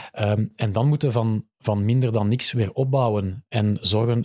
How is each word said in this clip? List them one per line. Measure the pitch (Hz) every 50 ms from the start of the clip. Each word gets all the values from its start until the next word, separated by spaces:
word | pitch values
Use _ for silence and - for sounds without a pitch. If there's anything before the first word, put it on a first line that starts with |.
| - - -
Ehm, | - 107 101 107 104 110 107 -
en | - 135 107 95
dan | 110 123 147
moeten | 147 151 - 135 110
van, | 120 113 113 110 107 - - _ _
van | - 110 104 101 101
minder | 107 120 131 127 117 110
dan | 110 104 101
niks | 120 127 - - -
weer | 120 107 95 -
opbouwen | - 135 131 135 135 127 117 107 104 98 95 92 - - _
en | - 110 107 104 104 -
zorgen. | - - 107 107 117 120 117 117 -